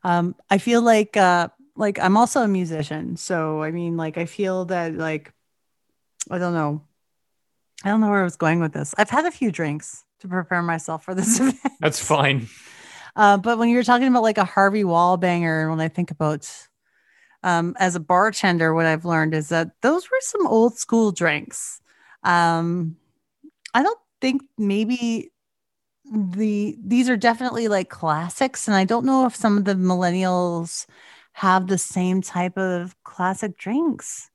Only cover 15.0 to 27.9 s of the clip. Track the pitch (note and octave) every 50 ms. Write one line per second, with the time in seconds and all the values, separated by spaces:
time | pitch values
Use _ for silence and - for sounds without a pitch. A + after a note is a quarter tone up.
15 | F3 F3+ F#3 F3+ F3+ F3+ F3 E3+ E3+ E3 D#3+ D#3+ D#3 D#3+ D#3+ D#3+ D#3+ D#3+ - -
16 | F3 - D#3 _ D#3+ D3+ D#3 D3 - - - - - _ _ _ _ _ _ _
17 | _ _ _ _ _ _ _ _ - F3+ F3 E3+ E3+ F3 F3 - F#3+ F#3 F3 F3+
18 | D#3 _ F3+ F3+ G3+ A3 G3+ - - G3 F3 E3+ E3 D#3+ D#3+ E3 E3 D#3+ D#3+ D#3
19 | E3 F3 E3+ D#3+ D#3 D#3 D#3+ D#3 D3+ - E3+ E3 E3 F3 _ _ - F#4 D#4 F4+
20 | F4+ - B4+ C5 C5 - - G#4 F4+ - - A3 A3+ A#3+ A3+ - - - - A3+
21 | A3+ G#3 F3+ - E3+ D#3+ D3 D3 - - - - - - - - _ _ _ _
22 | _ _ - _ - - F3 F3 E3+ E3+ E3 E3 E3 E3+ E3+ F3+ F3 D#3+ D#3+ _
23 | _ _ _ _ _ _ _ _ _ D4+ _ _ _ - - A#3+ C#4 G4 A#4 -
24 | _ _ _ _ - C4 C4 C#4 - _ _ - G#3+ G3+ G3 G#3 A3 G#3 B3 B3
25 | A#3+ A#3 A3+ A3+ - - _ _ _ _ _ _ _ _ _ _ _ _ _ _
26 | _ C#4+ A3 G#3+ G3+ F#3 F3 G3 A3 G#3+ G#3 G#3 G#3 G#3 G#3 - A3+ F#3+ A3+ A#3+
27 | B3+ B3 B3+ G#3+ F#3 A#3 A#3 A#3 B3+ B3 A#3+ A#3 A#3 A3 G#3 F#3+ F3+ -